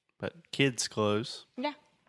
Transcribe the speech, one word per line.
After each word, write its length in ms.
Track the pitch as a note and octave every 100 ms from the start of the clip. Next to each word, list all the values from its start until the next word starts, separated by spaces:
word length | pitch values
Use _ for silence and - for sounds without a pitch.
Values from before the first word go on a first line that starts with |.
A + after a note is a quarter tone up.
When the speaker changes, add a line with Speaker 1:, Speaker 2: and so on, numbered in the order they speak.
| _ _
Speaker 1:
but 320 | G2 - -
kids' 360 | - C#3 A#2+ -
clothes. 560 | - G#2 G#2 - - - -
Speaker 2:
Yeah. 180 | C#4 D4 _ _